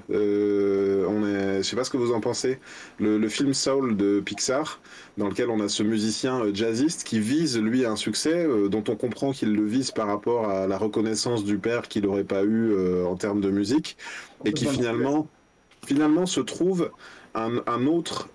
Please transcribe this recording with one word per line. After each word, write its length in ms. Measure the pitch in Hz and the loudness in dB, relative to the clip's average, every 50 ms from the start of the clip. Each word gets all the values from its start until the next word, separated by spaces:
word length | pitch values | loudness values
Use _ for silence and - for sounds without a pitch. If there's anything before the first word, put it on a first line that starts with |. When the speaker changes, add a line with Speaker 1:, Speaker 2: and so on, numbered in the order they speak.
| - - | -2 -2
Speaker 1:
euh, 920 | - 98 104 104 101 104 104 104 101 101 101 98 98 98 98 98 98 98 95 90 | 0 0 2 2 2 2 2 2 2 2 2 2 2 2 2 2 2 2 2 0
on 180 | 104 107 107 | 0 0 0
est, 320 | 101 101 98 98 98 98 98 | 0 0 0 0 0 0 0
je 40 | 95 | -2
sais 120 | - - 110 | -2 -2 -2
pas 60 | 127 | -2
ce 40 | - | -2
que 80 | - 135 | -2 0
vous 140 | 120 120 | 0 0
en 80 | 120 113 | 0 0
pensez, 400 | 104 120 117 - - 127 131 131 - - - - - - - - | 0 -2 -2 0 -2 -2 -2 -4 -6 -14 -18 -18 -18 -18 -6 -2
le, 180 | 101 107 107 107 | 0 2 2 2
le 120 | 110 110 | 2 0
film 240 | 107 - 147 139 135 | 0 0 0 0 0
Soul 420 | - - 143 135 139 135 123 110 | 0 0 0 2 2 2 0 0
de 240 | 95 101 101 101 101 | 2 2 2 2 2
Pixar, 640 | 92 - 110 - - - 127 139 156 156 - - - - - - - - - 104 | 0 -2 -6 -4 -2 -2 0 -2 -2 -4 -8 -12 -18 -20 -20 -20 -20 -14 -8 -4
dans 100 | 104 98 | -4 -4
lequel 200 | 90 - 123 120 | -2 -2 -2 0
on 100 | 113 107 | 0 0
a 80 | 104 101 | 0 0
ce 140 | - - 107 | 0 0 0
musicien, 580 | 107 113 110 104 110 107 - - 131 127 127 | 0 0 0 0 -2 -2 -2 -2 -2 0 0
euh, 120 | 113 104 98 | 0 0 0
jazziste 500 | 95 113 110 110 117 139 160 165 - - | 0 0 0 0 2 0 0 0 -4 -6
qui 140 | - - 110 | -4 -2 -2
vise, 380 | 104 104 285 311 170 147 123 113 | 0 2 2 2 2 0 0 0
lui, 260 | 107 110 117 131 127 | 0 2 2 2 2
un 100 | 113 107 | 0 0
succès, 500 | - - 110 107 - - 151 160 175 170 | -2 -2 -4 -4 -2 0 0 0 2 2
euh, 220 | 156 127 104 101 101 | 2 2 2 2 2
dont 140 | 95 107 104 - | 0 0 -2 -2
on 60 | 113 104 | -2 -2
comprend 340 | - 120 107 - 139 139 | -2 -4 -4 -4 -4 -4
qu'il 220 | 135 - - 110 107 | -2 0 0 2 2
le 120 | 104 107 | 2 2
vise 260 | 104 110 135 135 - | 2 0 0 -2 -2
par 160 | - - 110 101 | -2 -2 -2 -2
rapport 420 | 104 104 - 117 120 120 110 104 | -2 -2 0 0 0 0 0 0
à 180 | 98 95 95 95 | 0 0 0 0
la 100 | 98 95 | 0 0
reconnaissance 640 | 110 107 - 117 107 110 110 107 - 127 120 113 101 | -2 -2 0 0 0 0 0 -2 -2 0 -2 -2 0
du 120 | 101 104 95 | -2 -2 -2
père 280 | 90 113 120 120 113 - | 0 0 -2 -2 -4 -4
qu'il 180 | - 113 101 98 | -4 -2 0 0
aurait 160 | 98 101 95 | 0 0 0
pas 180 | - 98 98 98 | 0 0 2 2
eu, 280 | 104 110 113 113 113 104 | 2 2 2 2 2 2
euh, 320 | 95 92 92 90 90 90 | 2 2 2 2 2 0
en 100 | 87 90 | 0 -2
termes 260 | 90 - 104 101 104 | -2 -2 -2 0 0
de 80 | 98 98 | 0 2
musique, 460 | 98 101 101 101 127 160 - - - - - - - - - - - - - | 2 0 2 2 2 0 0 -2 -6 -12 -14 -14 -14 -14 -16 -18 -18 -6 -4
et 80 | - - | -2 -2
qui 120 | 143 - | 0 0
Speaker 2:
Complètement. 20 | 147 | 0
Speaker 1:
finalement, 600 | 135 123 123 117 113 123 127 135 147 156 151 - - _ _ _ _ _ _ _ - _ - | 0 0 0 0 0 0 0 2 2 0 0 -2 -8 _ _ _ _ _ _ _ -20 _ -6
finalement 400 | - 139 143 151 151 151 170 185 | -2 2 2 4 4 4 4 2
se 140 | 180 - 147 | 2 0 -2
trouve 500 | 123 - - - 165 185 190 180 165 - - - - - - - - - - | -2 -2 -2 0 0 2 2 2 0 -2 -4 -8 -18 -20 -20 -20 -20 -10 -6
un, 280 | - 110 113 120 120 120 - | -4 -4 -2 -2 -2 -2 -2
un 180 | 120 120 123 143 | 0 0 2 2
autre, 460 | 165 170 165 - - - - - - | 2 2 0 -2 -6 -8 -8 -8 -4